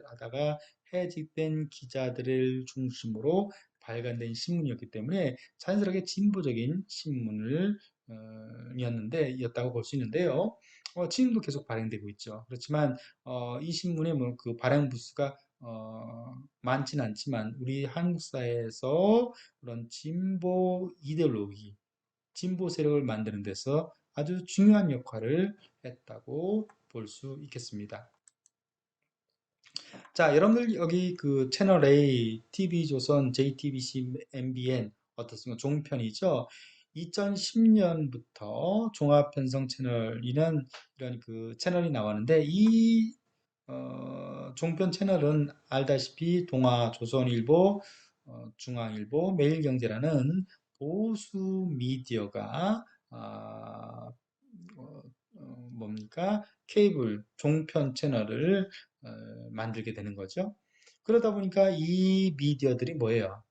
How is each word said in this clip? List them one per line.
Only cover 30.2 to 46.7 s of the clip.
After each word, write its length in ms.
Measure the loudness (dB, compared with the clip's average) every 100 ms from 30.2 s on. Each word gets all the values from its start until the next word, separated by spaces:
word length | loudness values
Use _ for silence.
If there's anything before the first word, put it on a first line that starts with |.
| 6 6
여러분들 400 | 6 4 4 0
여기 400 | 2 2 0 -2
그 340 | 0 2 0
채널 340 | 2 6 8 8
A, 580 | 8 8 4 2 -2 _
티비 340 | -2 0 0 0
조선, 440 | -2 2 2 2
제이티비씨, 800 | 2 0 0 -4 -4 -6 -6 -6 -8 -10
엠비엔 580 | -8 -6 -4 -2 -2 -2 _ _ -12
어떻습니까? 420 | -12 -12 -12 -6
종편이죠. 920 | -2 -2 -2 -4 -4 -2 0 0 -2 -12 -20 _ _
이천십 760 | -12 -8 -4 -2 -2 -2 4 8
년부터 1200 | 8 6 2 -2 -6 -14 -14 -8 -4 0 0 -2
종합편성 760 | 0 4 6 4 0 -2 -2 -4
채널 500 | -4 -2 -2 -2 -4 -2
이런, 420 | 2 2 2 -4 -12 -20 -12
이런 220 | -10 -10
그 360 | -10 -10 -10 -6
채널이 320 | -2 0 0
나왔는데, 520 | 0 0 0 4 4 4
이, 680 | 6 6 8 6 6 4 -2 _ _ _ _ -14
어, 880 | -10 -10 -10 -10 -12 -12 -12 -12 -6
종편 360 | -4 0 0
채널은 560 | 2 2 4 4 4 2 -2 -4
알다시피 760 | -2 2 2 0 -4 0 2 2
동아, 460 | 2 4